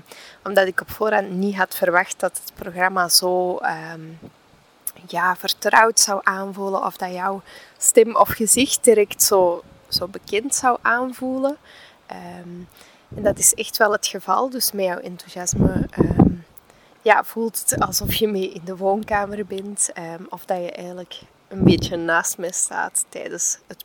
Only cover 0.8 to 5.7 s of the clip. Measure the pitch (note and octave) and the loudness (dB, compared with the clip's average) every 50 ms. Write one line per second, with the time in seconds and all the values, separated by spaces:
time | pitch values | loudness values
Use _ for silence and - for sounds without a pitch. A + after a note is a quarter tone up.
0.8 | - - - - G#3+ G#3+ G#3+ G#3 G3 G3+ F3+ F#3 G3 G#3 G3 G3 F#3 - - - | -8 -8 -6 -2 0 2 2 0 0 -2 -2 -2 0 0 0 0 -2 -2 0 -2
1.8 | F#3+ F3 E3+ F3 G3 - - - G3 F3+ _ - - - _ - - F#3+ F3 F3 | 0 2 2 2 0 0 -6 -6 -6 -6 _ -8 -16 -16 _ -14 -14 -12 -4 0
2.8 | F3+ F#3+ F#3+ F#3 F3 E3 - - F#3 F3+ F3+ F#3 F3+ F3+ - - - - D#3+ D#3+ | 0 0 2 0 0 2 2 2 2 2 0 0 0 -2 -2 -2 -2 -4 -4 -4
3.8 | D#3+ E3 E3 D#3+ D#3+ D#3+ E3 E3 - - _ _ _ _ _ _ _ _ _ _ | -10 -14 -14 -16 -16 -18 -18 -20 -20 -20 _ _ _ _ _ _ _ _ _ _
4.8 | _ - - - F3+ - - E3+ F3 F#3 F3+ - - - - - - G3+ | _ -14 -14 -14 -18 -6 -2 0 0 0 0 0 -4 -6 -6 -2 2 6